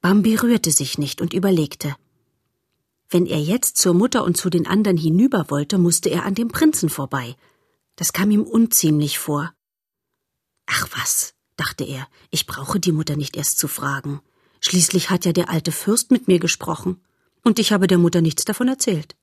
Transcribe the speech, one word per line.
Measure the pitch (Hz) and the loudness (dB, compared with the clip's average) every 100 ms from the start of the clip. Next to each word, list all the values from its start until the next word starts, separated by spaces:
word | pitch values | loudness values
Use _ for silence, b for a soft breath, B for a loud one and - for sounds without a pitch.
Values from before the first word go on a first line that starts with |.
Bambi | 175 202 208 | 4 4 4
rührte | 220 240 233 - | 2 2 2 2
sich | 147 139 - | 0 -2 -4
nicht | 143 - | -6 -4
und | 170 | -4
überlegte. | 190 196 180 147 - 156 139 _ _ _ _ _ _ _ _ _ _ _ | -2 2 2 0 -4 -8 -10 _ _ _ _ _ _ _ _ _ _ _
Wenn | 180 180 | 0 0
er | 160 | -2
jetzt | 147 233 - - | 0 -2 -2 0
zur | 185 | 2
Mutter | 175 202 247 | 4 2 0
und | - 175 | -2 -2
zu | 185 | 0
den | 170 - | -2 0
anderen | 214 208 175 | 0 2 2
hinüber | 160 170 262 220 151 | 2 4 4 2 0
wollte, | 143 147 196 | -2 0 2
musste | 170 170 415 | 2 2 0
er | 180 | -2
an | 202 | -2
dem | 202 233 | -2 -4
Prinzen | - 311 311 170 | 2 2 2 -2
vorbei. | - 139 139 120 127 _ _ _ _ _ - | -4 -4 -4 -6 -14 _ _ _ _ _ -6
Das | 175 | -4
kam | - 202 | 0 2
ihm | 208 | 2
unziemlich | - 226 226 - 165 151 147 - | 2 2 2 4 2 2 0 -4
vor. | - 147 156 _ _ _ _ _ _ _ _ _ _ _ - | -4 -4 -4 _ _ _ _ _ _ _ _ _ _ _ -8
„Ach | - - | -6 -6
was“, | - - - - _ _ - | -6 -4 -4 -4 _ _ -8
dachte | 131 - | -8 -6
er, | 143 135 135 b b | -8 -8 -12 b b
„ich | 151 - | -6 -6
brauche | - 135 202 | -8 -4 -2
die | 175 | 0
Mutter | 156 156 147 | 0 -2 -4
nicht | 139 - | -4 -6
erst | 147 - | -4 -2
zu | 147 | -4
fragen. | - 139 139 143 143 _ _ _ _ | -4 -6 -6 -8 -12 _ _ _ _
Schließlich | - 180 160 185 - | 0 2 2 0 0
hat | 180 | 0
ja | 180 | 0
der | 165 175 | -2 0
alte | 165 160 | -2 -4
Fürst | 160 - 226 - | -6 -2 -2 2
mit | 247 - | 0 4
mir | 180 | 2
gesprochen, | 170 - - 160 180 185 _ _ _ _ | 2 -4 -4 -6 -6 -8 _ _ _ _
und | 240 220 | 0 2
ich | 214 | 2
habe | 208 185 | 2 4
der | 180 | 4
Mutter | 170 170 | 4 4
nichts | 160 - | 0 0
davon | - - 247 | -6 -2 -2
erzählt. | 262 - 170 151 - | -2 -2 -2 -6 -18